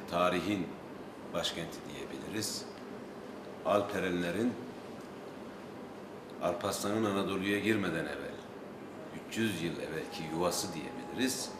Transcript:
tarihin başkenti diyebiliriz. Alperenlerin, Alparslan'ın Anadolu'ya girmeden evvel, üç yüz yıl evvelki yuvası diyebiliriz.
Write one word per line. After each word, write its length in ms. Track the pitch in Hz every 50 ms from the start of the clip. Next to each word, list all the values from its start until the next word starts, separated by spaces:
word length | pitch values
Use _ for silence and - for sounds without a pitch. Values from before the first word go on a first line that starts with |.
| - -
tarihin 560 | - 87 90 90 90 90 82 95 104 98 82 - - - - - - - - - - - - - -
başkenti 420 | 85 82 - - - 82 80 - - - - -
diyebiliriz. 680 | 60 62 - - - - - 98 110 104 - - - - - - - - - - - - - - - - - - - - - - - -
Alperenlerin, 840 | - 95 104 98 - - 95 87 92 90 87 87 87 85 95 117 123 110 - - - - - - - - - - - - - - - - - - - - - - - - - - - - - - - - - - - - - -
Alparslan'ın 600 | 85 - - - 101 95 - - 101 104 110 110
Anadolu'ya 540 | 104 98 98 98 87 95 95 95 101 101 104
girmeden 460 | 95 104 110 104 98 90 80 80 78
evvel, 320 | 73 73 71 80 82 - - - - - - - - - - - - - - - - - - - -
üç 100 | - 107
yüz 240 | 113 110 101 85 80
yıl 100 | 85 78
evvelki 500 | 73 73 71 78 78 71 - - - 82 78 78
yuvası 360 | 82 90 87 - - - 98 85
diyebiliriz. 760 | 80 71 - - - - - - - 127 131 - - - - -